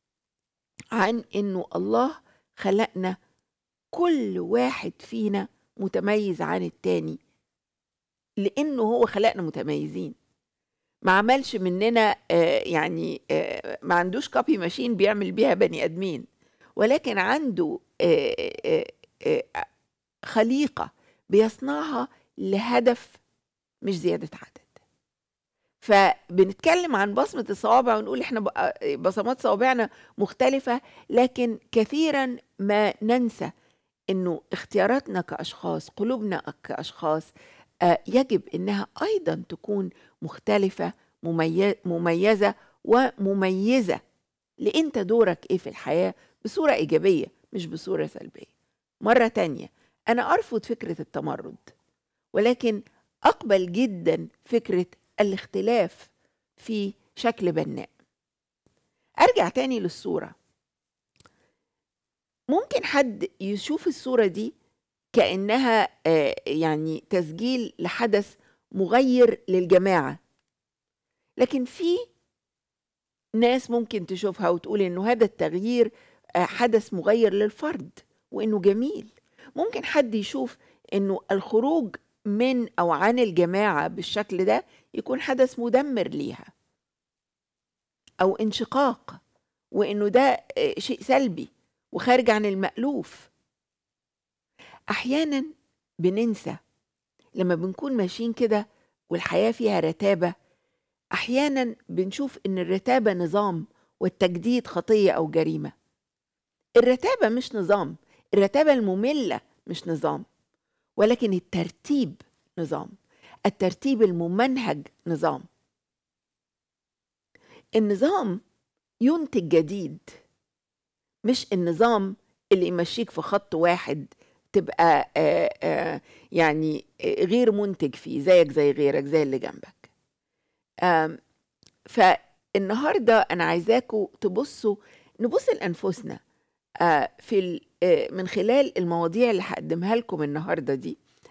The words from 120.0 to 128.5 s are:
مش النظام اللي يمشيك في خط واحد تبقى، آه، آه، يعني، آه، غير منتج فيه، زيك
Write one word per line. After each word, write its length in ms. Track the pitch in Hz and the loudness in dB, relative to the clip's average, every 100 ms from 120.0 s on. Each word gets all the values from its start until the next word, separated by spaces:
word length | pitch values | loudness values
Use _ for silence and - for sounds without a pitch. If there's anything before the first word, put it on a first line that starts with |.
| - - _ _ _ _ _ _ _ _ _ _ | -20 -20 _ _ _ _ _ _ _ _ _ _
مش 240 | 214 254 - | -2 -2 -2
النظام 640 | 190 170 165 233 214 196 208 _ _ - | -2 0 2 2 2 -2 -8 _ _ 2
اللي 160 | 190 175 | 2 2
يمشيك 420 | 175 170 - 220 | -2 -4 -4 -6
في 120 | 165 | -6
خط 340 | - 202 - 160 | -4 -4 -2 0
واحد 500 | 175 175 - 147 131 _ _ _ _ | 2 0 -2 -8 -8 _ _ _ _
تبقى، 580 | 196 - - 165 143 - 156 | -2 0 2 4 4 2 0
آه، 320 | 156 170 165 - | 2 2 0 -2
آه، 380 | 156 151 160 160 - - - | -4 -2 -4 -6 -12 -20 -6
يعني، 540 | 170 160 151 156 151 - - | 0 2 2 -2 -4 -10 -6
آه، 240 | - - 180 | -4 0 0
غير 260 | 233 240 | 2 2
منتج 440 | 202 202 180 151 - | 2 -2 -2 -4 -6
فيه، 260 | 135 131 | -8 -2
زيك 300 | 156 180 151 | 6 6 6